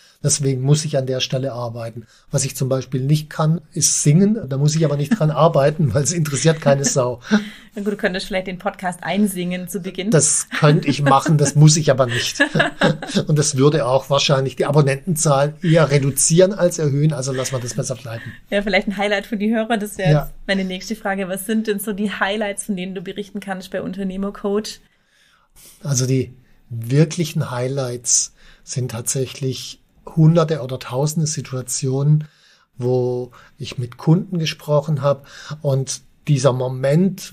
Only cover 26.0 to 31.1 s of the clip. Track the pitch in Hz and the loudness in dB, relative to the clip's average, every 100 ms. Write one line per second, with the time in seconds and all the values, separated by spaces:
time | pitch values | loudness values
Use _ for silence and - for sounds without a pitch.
26 | 127 131 123 - _ _ - 117 117 135 | 0 0 -2 -10 _ _ -14 -10 -2 2
27 | 160 170 160 160 123 123 127 139 127 123 | 2 0 -4 -4 -4 -4 -4 -4 -4 -6
28 | - - - _ - - - - 123 113 | -2 -2 -2 _ -20 -20 -10 -6 -6 -6
29 | 120 139 127 - 135 123 - - _ _ | -6 -4 -4 -6 -6 -6 -10 -16 _ _
30 | - - 160 170 156 156 123 127 - 123 | -6 4 6 6 2 -2 -6 -10 -6 -4
31 | 151 | -2